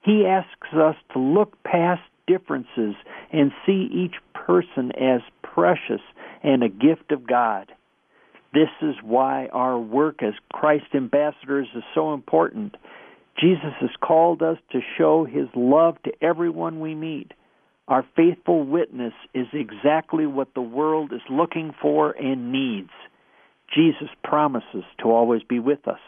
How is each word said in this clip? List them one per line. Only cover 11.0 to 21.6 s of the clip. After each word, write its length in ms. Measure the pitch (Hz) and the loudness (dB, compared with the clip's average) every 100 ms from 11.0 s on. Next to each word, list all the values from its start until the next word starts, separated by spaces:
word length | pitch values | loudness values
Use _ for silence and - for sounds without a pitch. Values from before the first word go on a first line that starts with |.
| 123 143 147 147 135 139 120 117 | 0 0 0 -4 -6 -4 -4 -10
is 80 | - - | -6 -4
so 180 | 156 | -2
important. 640 | 147 - 160 165 - - - - - - _ _ - | -4 -2 0 0 -2 -10 -12 -20 -20 -20 _ _ 0
Jesus 340 | 165 175 156 - | 2 2 -2 -6
has 100 | 123 - | -6 -6
called 440 | - 160 170 170 | 0 4 4 2
us 140 | 165 160 _ | -2 -4 _
to 80 | - - - | -6 -6 0
show 280 | 160 156 143 | 2 2 0
his 220 | 135 131 123 | -4 -6 -2
love 420 | 123 147 165 - | 2 4 4 0
to 80 | - - | -10 -4
everyone 580 | 156 165 170 165 165 160 | -2 0 -2 -4 -8 -8
we 140 | 156 | -10
meet. 380 | 156 160 151 - - _ _ _ _ - | -8 -10 -10 -14 -20 _ _ _ _ -2
Our 180 | 131 131 - | -2 0 4
faithful 480 | 170 175 - 170 | 4 4 0 0
witness 500 | 135 160 151 127 120 - - | 2 -2 -2 -4 -8 -10 -12
is 140 | 131 123 | -8 -6
exactly 720 | 147 127 107 143 156 156 160 156 | -6 -8 -2 0 0 0 -2 -2
what 280 | 139 131 | -4 -6
the 80 | - | -6
world 500 | 120 120 156 156 147 | -6 -2 0 -2 -4
is 80 | 120 - | -10 -6
looking 440 | 131 165 165 | -2 -2 -2